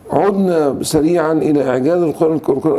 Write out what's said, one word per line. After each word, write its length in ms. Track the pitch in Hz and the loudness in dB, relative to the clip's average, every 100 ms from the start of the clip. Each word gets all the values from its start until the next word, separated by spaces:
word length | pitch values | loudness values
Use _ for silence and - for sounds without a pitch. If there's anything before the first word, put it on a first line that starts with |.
| - | -4
عدنا 720 | 143 196 196 190 165 143 123 | 0 0 0 0 2 0 -2
سريعا 500 | - 156 156 175 156 | -2 0 2 0 0
إلى 360 | 160 131 147 135 | 0 0 0 0
إعجاز 340 | 127 135 175 | 0 0 0
القرآن، 380 | 170 143 160 160 - 135 160 | 0 0 0 0 -2 -2 0